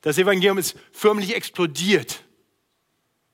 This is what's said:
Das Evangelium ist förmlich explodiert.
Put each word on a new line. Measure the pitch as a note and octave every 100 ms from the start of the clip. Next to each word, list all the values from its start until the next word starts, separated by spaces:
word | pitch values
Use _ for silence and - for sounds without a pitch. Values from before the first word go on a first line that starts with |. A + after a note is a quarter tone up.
Das | D#3 D3
Evangelium | F#3 F#3+ G3 G3
ist | E3+ - _
förmlich | - G#3+ G#3+ F#3+ G#3
explodiert. | - - F3 C#3 F3+ F3+ A#2+ - _ _ _ _ _ _ _ _ _ _ _